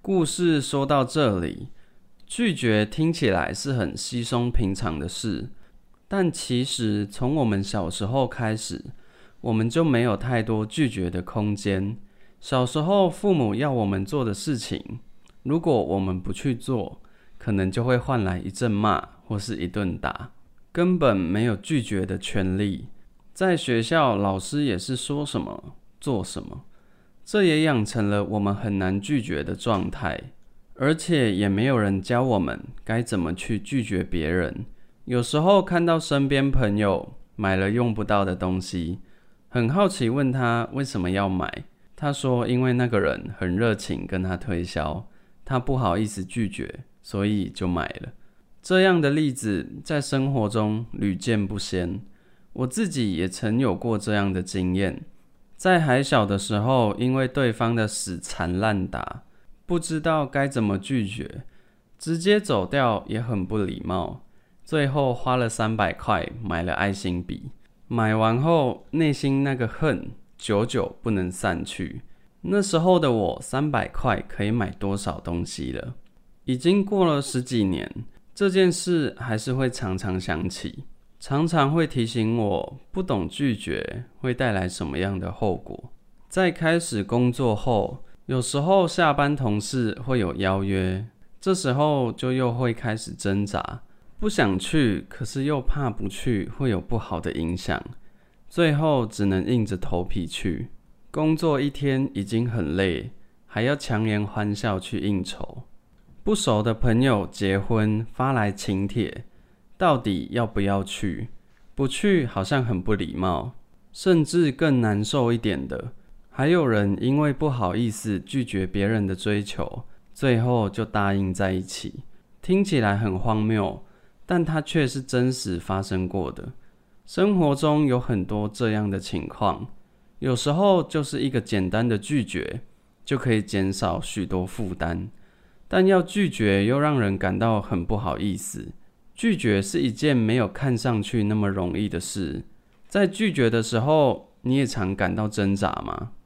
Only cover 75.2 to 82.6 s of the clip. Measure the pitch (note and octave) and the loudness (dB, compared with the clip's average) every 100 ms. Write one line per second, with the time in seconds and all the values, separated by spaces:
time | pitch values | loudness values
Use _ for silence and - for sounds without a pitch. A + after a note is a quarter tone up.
75.2 | - E2+ E2 - C2 B1+ - B2 - _ | -4 -4 -4 -6 -8 -6 -8 -12 -18 _
76.2 | - - - B2+ E3 G3+ G3 G3+ F3+ C#3+ | -20 -16 -4 0 2 2 2 2 4 2
77.2 | C3+ B2+ B2+ B2 G2 E2 G1+ - A2+ - | 0 -4 -2 2 2 0 -4 -10 -12 -14
78.2 | - - G3+ F#3 F#3 E3+ - F3 C#3 - | -20 -2 0 4 4 2 0 0 0 -4
79.2 | B2 A2 A#2+ B2+ C3 B2 G#2+ F#2 G#2 F#2 | -4 -4 -2 0 0 -2 -4 -4 -2 -4
80.2 | F#2 E2 F2+ - - - C3+ - - - | -2 -2 -2 -6 -10 -10 -16 -16 -20 -20
81.2 | - C3+ D#3+ E3 C#3 E3 D#3+ C3 A2+ A#2 | -4 0 2 2 2 2 0 0 -2 0
82.2 | A2 A#2 G#2 F#2 | 0 2 0 0